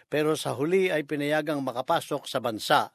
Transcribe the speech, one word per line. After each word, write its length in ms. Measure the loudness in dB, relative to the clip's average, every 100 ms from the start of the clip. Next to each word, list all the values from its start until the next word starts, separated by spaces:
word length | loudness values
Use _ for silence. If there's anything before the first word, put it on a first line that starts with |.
| -4
pero 240 | 0 0
sa 240 | 0 -2 -2
huli 320 | 2 2 2
ay 160 | 0 -2
pinayagang 560 | -4 0 0 0 -2
makapasok 640 | -2 -4 0 0 0 -6 -4
sa 160 | -2
bansa. 480 | -2 -4 2 2 2